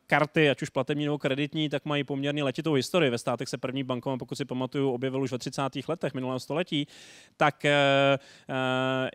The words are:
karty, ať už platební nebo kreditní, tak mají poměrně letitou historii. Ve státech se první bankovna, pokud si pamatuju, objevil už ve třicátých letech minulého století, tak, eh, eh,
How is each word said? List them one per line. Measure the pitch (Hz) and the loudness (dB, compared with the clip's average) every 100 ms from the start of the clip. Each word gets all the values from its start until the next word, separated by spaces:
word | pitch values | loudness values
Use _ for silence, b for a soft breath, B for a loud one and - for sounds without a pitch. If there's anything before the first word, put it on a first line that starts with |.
| - | 0
karty, | 147 151 165 147 | 2 4 4 4
ať | 127 | 2
už | 147 | -2
platební | 135 131 147 | -4 -2 -2
nebo | 147 147 | -2 -2
kreditní, | 143 135 147 160 151 | -2 -2 -2 -2 -2
tak | 147 | -2
mají | 151 143 | -2 -2
poměrně | 139 139 143 147 | -2 -2 -2 0
letitou | 139 143 160 | -2 -2 0
historii. | 139 - 185 143 | 0 2 2 4
Ve | 120 | 2
státech | - 120 135 | -2 -4 -4
se | 123 | -6
první | 127 135 | -4 -4
bankovna, | 127 123 139 127 | -4 -4 -4 -6
pokud | 120 | -6
si | 143 | -8
pamatuju, | 131 127 127 139 139 | -6 -4 -4 0 0
objevil | 123 135 135 | 0 -2 -2
už | 135 | -4
ve | 123 | -4
třicátých | - 143 135 143 139 | -6 -4 -4 -4 -6
letech | 165 151 | -4 -4
minulého | 131 127 131 | -4 -4 -6
století, | - 135 - 147 147 B B B B - | -4 -4 -2 -2 -4 B B B B 2
tak, | 151 - | 2 2
eh, | 147 143 139 139 139 135 B B B | 2 4 6 6 4 2 B B B
eh, | 131 127 127 131 131 131 | -4 0 0 0 0 -4